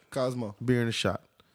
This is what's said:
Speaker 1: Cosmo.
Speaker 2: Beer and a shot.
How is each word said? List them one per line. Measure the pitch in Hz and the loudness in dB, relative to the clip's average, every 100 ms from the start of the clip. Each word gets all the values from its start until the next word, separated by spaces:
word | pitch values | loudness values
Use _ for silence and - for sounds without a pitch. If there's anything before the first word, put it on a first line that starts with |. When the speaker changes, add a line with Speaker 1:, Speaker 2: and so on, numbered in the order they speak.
| - | -8
Speaker 1:
Cosmo. | 139 127 123 107 104 | -2 -2 -2 -6 -4
Speaker 2:
Beer | 117 123 | 2 2
and | 117 | 2
a | |
shot. | - 98 95 _ _ _ | 0 0 -2 _ _ _